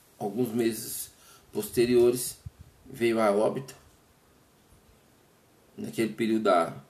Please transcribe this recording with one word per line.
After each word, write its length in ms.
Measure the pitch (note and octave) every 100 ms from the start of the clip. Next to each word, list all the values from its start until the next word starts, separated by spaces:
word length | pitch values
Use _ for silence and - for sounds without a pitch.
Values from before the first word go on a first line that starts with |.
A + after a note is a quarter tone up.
| _ -
alguns 360 | G#2 G#2+ A#2+
meses 580 | A#2 A2+ G#2+ - - - - - - _
posteriores, 840 | - - - A#2+ B2 A#2+ C3 - - - - - _ -
veio 300 | C3+ A#2 A2
a 100 | G#2+
óbito, 460 | G2+ A2 A#2 C#3 - _ _ _ _ _ _ _ _ _ _ _ _ _ _ _ _ _ _ _ -
naquele 360 | - - G#2
período 300 | - A2 A2
da 340 | G#2 F2 E2 -